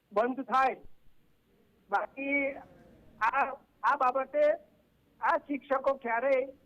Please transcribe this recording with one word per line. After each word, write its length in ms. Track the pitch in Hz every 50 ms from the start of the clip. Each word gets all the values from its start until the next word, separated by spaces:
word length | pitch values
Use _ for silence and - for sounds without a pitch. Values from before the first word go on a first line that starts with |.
| _ _ 208
બંધ 280 | 202 226 247 262 254
થાય. 340 | 262 - 220 262 269 262 202 - - - - - _ - - _ _ _ _ _ _ _ _ _ _ _ _ _ _ -
બાકી 640 | 202 196 - - - 269 269 277 277 285 277 269 277 - - - - - - - - - - - - -
આ, 240 | 214 226 - 269 254 - - - _ _ _ _ -
આ 120 | 220 262
બાબતે 580 | 285 269 254 262 269 262 262 - 294 302 294 311 - - _ _ _ _ _ _ _ _ _ _ -
આ 160 | - 226 330 311
શિક્ષકો 560 | - - 285 269 - - 269 262 262 277 269
ક્યારેય 520 | 262 - 233 226 233 240 277 277 254 254 277 - - _